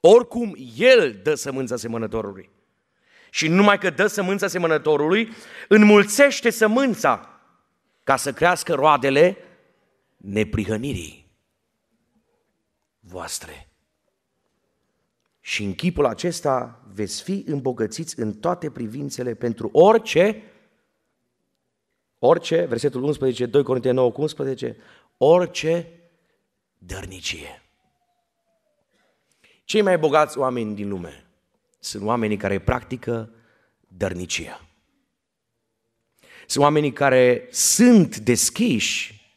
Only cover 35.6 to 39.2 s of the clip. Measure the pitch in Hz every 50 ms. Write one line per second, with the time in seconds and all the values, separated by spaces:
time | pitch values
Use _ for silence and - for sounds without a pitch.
35.6 | _ _ _ _ _ _ _ _ _ _ _ _ _ _ - - - _ - 139
36.6 | 143 147 151 151 151 143 117 - 143 135 127 127 127 123 123 117 - - - -
37.6 | - - - - 233 247 240 214 170 120 - - 107 110 123 113 - - - -
38.6 | 233 240 160 107 - - - - - - - _